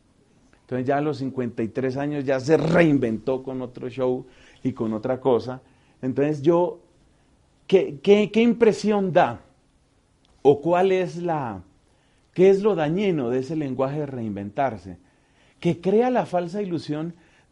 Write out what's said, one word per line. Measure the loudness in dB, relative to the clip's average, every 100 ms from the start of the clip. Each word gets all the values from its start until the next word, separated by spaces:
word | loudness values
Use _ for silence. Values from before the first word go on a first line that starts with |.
| _ _ _ _ _ _
Entonces | _ -6 -2
ya | 0
a |
los | -2 -4
cincuenta | -6 -4 -6 -4
y | -4
tres | -2 -4 -2
años | -4 -4
ya | -2 -2
se | 2 2
reinventó | 4 2 4 2 0 -4 -4 -4
con | -6 -10
otro | -10 -10 -12
show | -4 -2 -2 -6 -20 -20 _
y | -6
con | -4 -4
otra | -4 -4 -2
cosa. | 2 2 0 -10 -16 _ _ _
Entonces | -6 -2 -2 0
yo, | 2 4 2 -4 _ _ _ _ _ _ _ _ 0
¿qué, | 2 2 -2
qué, | 4 4 4
qué | 2
impresión | 2 4 2 2 0 0 2
da? | 2 2 0 -14 _ _ _ _ _ _ _ _ _
¿O | 4 4
cuál | 2 2 2
es | 2 -2 -4
la, | -4 -4 -6 -8 -14 _ _ _ _ _ _
qué | 4 6
es | 6
lo | 2 0
dañino | 0 0 0 0 0
de | -2
ese | -2 -4
lenguaje | -4 -2 -2 -2
de | -6
reinventarse? | -6 -6 -6 -6 -4 -4 -4 -12 -18 _ _ _ _ _ _
Que | -4 -2
crea | 0 2 2
la | 0 0
falsa | -2 -4 -6
ilusión | -6 -6 -6 -6 -8 -10 _ _ _